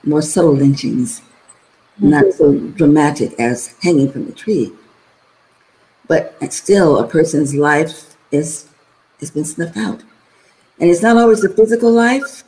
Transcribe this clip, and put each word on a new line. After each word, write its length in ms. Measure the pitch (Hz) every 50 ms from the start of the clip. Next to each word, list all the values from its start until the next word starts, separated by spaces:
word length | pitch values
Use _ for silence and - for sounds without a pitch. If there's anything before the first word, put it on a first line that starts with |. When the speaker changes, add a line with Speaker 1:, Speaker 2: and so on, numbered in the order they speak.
| -
Speaker 1:
more 180 | 147 151 151 156
subtle 320 | - - 190 170 160 143
lynchings, 640 | 139 139 139 139 - - - 113 127 123 117 - - _ _ _ _ _ _ _ _ _ _ _ _ _ _ _
Speaker 2:
Mm-hmm. 140 | - 202 143
Speaker 1:
not 220 | 143 147 135 127 -
so 220 | - 160 143 143
dramatic 840 | - - - - - 165 143 147 156 147 147 139 - 110 - - -
as 360 | 117 120 123 123 - - - _ -
hanging 280 | 175 170 143 135 135
from 140 | - 123 -
the 80 | - -
tree. 400 | - - - 214 165 120 - - - _ _ _ _ _ _ _ _ _ _ _ _ _ _ _ _ _ _ _ _ _ _ _ _ _ _
But 260 | 165 - - - - - - -
still, 480 | - - - - 196 202 185 156 143 104
a 80 | 117
person's 480 | - - 160 156 160 - 147 156 135 139
life 640 | 143 147 147 147 147 160 160 - - - - - _ _ _
is, 360 | - 147 151 160 - - - _ _ _ _ _ _ _ _ _ _ _
has 120 | 147 -
been 140 | _ 151 151
snuffed 320 | 151 - - 165 165 170
out. 260 | 202 226 - - - - _ _ _ _ _ _ _ _ _ _ _ _ _ _ _
And 100 | 160 170
it's 140 | 175 175 214
not 160 | 226 233 233
always 240 | 233 233 220 - 196
the 80 | 190
physical 400 | - - 220 220 233 233 233 233 233
life. 500 | 233 233 233 254 269 277 - - - -